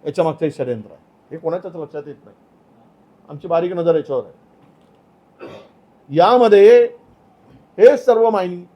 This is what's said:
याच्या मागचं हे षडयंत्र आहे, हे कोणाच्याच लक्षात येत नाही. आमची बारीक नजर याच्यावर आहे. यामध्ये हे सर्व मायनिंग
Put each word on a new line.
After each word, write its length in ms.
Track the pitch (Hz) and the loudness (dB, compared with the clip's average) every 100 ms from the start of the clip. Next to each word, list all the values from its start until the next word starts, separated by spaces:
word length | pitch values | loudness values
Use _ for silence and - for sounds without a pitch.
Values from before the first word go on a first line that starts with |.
याच्या 200 | - 147 | -12 -4
मागचं 200 | 165 151 | -4 -4
हे 60 | 160 | -8
षडयंत्र 400 | - 127 117 104 | -6 -8 -8 -12
आहे, 100 | 76 _ _ _ | -20 _ _ _
हे 60 | 165 | -12
कोणाच्याच 400 | 165 175 185 170 | -10 -10 -12 -16
लक्षात 260 | 147 151 147 | -16 -16 -16
येत 180 | 139 | -20
नाही. 120 | _ _ _ _ _ _ _ _ _ _ _ | _ _ _ _ _ _ _ _ _ _ _
आमची 200 | 151 180 | -18 -6
बारीक 240 | 165 175 | -4 -4
नजर 240 | 180 170 160 | -4 -2 -2
याच्यावर 280 | 147 131 | -2 -8
आहे. 1200 | 104 - _ _ _ _ _ _ _ _ _ _ - 110 _ _ _ _ _ | -8 -18 _ _ _ _ _ _ _ _ _ _ -20 -20 _ _ _ _ _
यामध्ये 760 | 143 180 247 233 202 202 240 240 - _ _ _ _ _ _ _ - | 0 2 4 4 6 6 6 4 -4 _ _ _ _ _ _ _ 2
हे 180 | 226 285 | 4 4
सर्व 320 | - 226 226 | 0 0 0
मायनिंग 340 | 214 185 175 180 | -2 -6 -10 -18